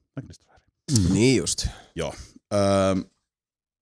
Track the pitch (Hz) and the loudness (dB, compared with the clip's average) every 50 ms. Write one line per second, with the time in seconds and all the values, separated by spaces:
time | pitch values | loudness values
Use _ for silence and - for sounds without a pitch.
0 | _ _ - 139 107 - - - _ _ _ _ _ _ _ _ _ - 143 110 | _ _ -16 -16 -16 -16 -20 -20 _ _ _ _ _ _ _ _ _ 0 2 2
1 | 92 85 95 98 113 135 131 98 73 - - - - - - - - _ - 82 | 2 4 2 4 4 4 2 2 0 -4 -6 -6 -6 -8 -8 -8 -20 _ -10 -8
2 | 80 67 - - - - _ - _ - 104 101 101 98 98 98 95 95 95 95 | -8 -8 -8 -12 -20 -20 _ -20 _ -6 -2 0 2 2 2 2 2 0 0 -2
3 | - - _ _ _ _ _ _ _ _ _ _ _ _ _ _ | -4 -8 _ _ _ _ _ _ _ _ _ _ _ _ _ _